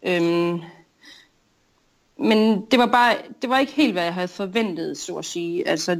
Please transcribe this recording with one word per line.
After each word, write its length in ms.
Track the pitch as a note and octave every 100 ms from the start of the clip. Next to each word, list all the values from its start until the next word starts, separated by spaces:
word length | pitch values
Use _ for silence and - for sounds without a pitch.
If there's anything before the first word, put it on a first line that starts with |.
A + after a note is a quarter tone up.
Øhm, 580 | - F3+ E3+ E3+ E3+ E3+ E3 - _ _ - - _ _ _ _ _ _ _ _ _ -
men 480 | G#3+ A3 A3 G#3 G3+
det 80 | B3+
var 60 | B3
bare, 300 | B3 A#3+ - - -
det 80 | B3
var 100 | C4
ikke 120 | C4+
helt, 200 | - C#4+
hvad 100 | F3+
jeg 100 | E3+
havde 140 | F3+ F3+
forventet, 720 | - G3 G3+ A3 E3 D#3+ D3
så 160 | - D#3+
at 100 | D#3
sige. 420 | F3 E3+ F3 -
Altså, 320 | E3 E3 F3